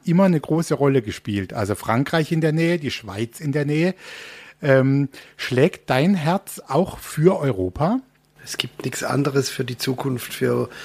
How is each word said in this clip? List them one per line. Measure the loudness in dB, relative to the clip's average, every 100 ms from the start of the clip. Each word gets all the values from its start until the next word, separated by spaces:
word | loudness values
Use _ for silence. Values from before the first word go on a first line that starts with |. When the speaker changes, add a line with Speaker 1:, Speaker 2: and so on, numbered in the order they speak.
Speaker 1:
immer | 2 4
eine | 6 4
große | 2 -2 0
Rolle | 2 2 2
gespielt. | 0 -6 -4 -4 -4
Also | -2 -2 -2
Frankreich | 0 0 2 0 0
in | 0
der | 0
Nähe, | 2 0 0
die | -2
Schweiz | -6 -8 -6 -6 -6
in | -4
der | -2 0
Nähe. | 0 0 -2 -10 -18 -18 -20 -20 -4
Ähm, | 4 4 6 4 0 -4 -20 -12
schlägt | -2 2 2 2 -2
dein | 2 4 2
Herz | 2 0 -4 -14 -2
auch | 0 0 -4
für | -8 2 2 2
Europa? | 0 -2 -2 -2 -2 -2 -6 _ _ _
Speaker 2:
Es | -12 -8
gibt | -8 -6
nichts | -8 -6
anderes | -2 0 0 0 -2
für | -4
die | -6 -6
Zukunft, | -6 -4 -4 -6 -6
für | -4 -2 0 -2 -8